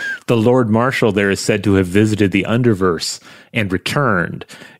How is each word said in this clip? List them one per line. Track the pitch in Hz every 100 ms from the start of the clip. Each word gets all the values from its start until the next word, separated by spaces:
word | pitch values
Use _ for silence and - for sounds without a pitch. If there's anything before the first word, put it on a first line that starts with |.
| -
<laughs> | - -
the | 117
Lord | 113 127 113
Marshal | 113 127 - 117
there | 101 101
is | 95
said | - 107
to | 101
have | 98 90
visited | 98 110 107 101
the | 95 90
Underverse | 117 120 95 92 80 - - - - -
and | 117 101
returned. | 92 - 147 131 92 85 - - - - -